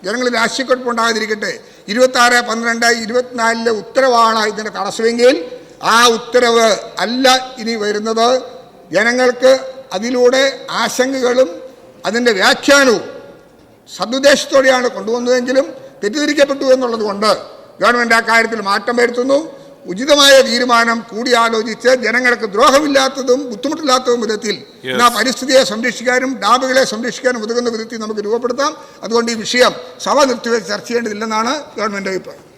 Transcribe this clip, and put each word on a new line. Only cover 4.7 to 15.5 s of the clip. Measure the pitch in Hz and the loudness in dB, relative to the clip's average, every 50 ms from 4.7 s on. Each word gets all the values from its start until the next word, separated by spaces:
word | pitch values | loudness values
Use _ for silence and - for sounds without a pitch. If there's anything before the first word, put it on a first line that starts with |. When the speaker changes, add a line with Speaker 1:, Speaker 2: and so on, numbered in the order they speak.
| - | -6
Speaker 1:
തടസ്സമെങ്കിൽ | 185 190 202 - - 226 226 233 240 240 247 285 349 - - - - - - - - - 170 214 | -6 -6 -6 -4 -2 0 0 2 4 4 4 4 2 -2 -10 -14 -16 -20 -20 -18 -6 0 2 4
ആ | 233 240 247 226 | 4 4 4 2
ഉത്തരവ് | 220 - - - 247 247 233 226 233 226 220 196 - - - - - 180 | 0 -4 0 0 2 2 4 4 4 4 4 2 0 -4 -12 -6 -6 -4
അല്ല | 208 240 254 262 254 254 262 254 - - - 220 | -4 -2 0 2 2 2 2 0 -6 -12 -10 -6
ഇനി | 226 233 226 208 | -6 -4 -4 -4
വരുന്നത്. | 208 208 208 208 226 226 226 226 240 262 254 - - - - - - - - - - 147 | -4 -4 -4 -4 -2 0 2 2 2 2 0 -2 -6 -16 -20 -20 -20 -20 -20 -16 -4 -2
ജനങ്ങൾക്ക് | 180 214 233 247 247 254 247 247 247 254 262 269 262 262 - - - - - - | 0 0 2 2 2 2 0 0 4 4 4 4 4 0 -8 -14 -16 -16 -10 -8
അതിലൂടെ | 190 214 240 262 247 247 247 254 262 269 269 262 - - - 160 190 226 | -6 -4 -2 0 2 4 4 4 4 2 0 -2 -6 -12 -8 -4 -2 -2
ആശങ്കകളും | 226 - - 247 262 277 262 254 247 247 254 262 330 - - - - - - - - - - - | -2 0 -2 -2 -2 0 -2 0 0 2 2 2 0 0 -12 -16 -18 -20 -20 -20 -20 -20 -8 -6
അതിന്റെ | 180 208 233 247 240 220 185 | -4 -2 0 0 2 2 2
വ്യാഖ്യാനവും | 196 240 269 - - - 277 285 277 262 220 175 160 - - - - - - - - _ _ _ _ _ _ _ _ _ - | 2 2 2 2 4 4 4 6 6 4 2 2 -2 -8 -14 -16 -18 -20 -20 -20 -20 _ _ _ _ _ _ _ _ _ -8
സദുദ്ദേശത്തോടെയാണ് | - 180 214 247 269 269 285 294 - - - 320 269 262 262 254 247 247 208 - | -8 -6 -4 -4 2 4 4 4 4 0 0 2 4 4 4 2 2 0 -2 -4
കൊണ്ടുവന്നതെങ്കിലും | 202 196 214 233 240 240 247 254 254 240 254 | -4 -6 -4 -4 -2 0 0 0 0 0 0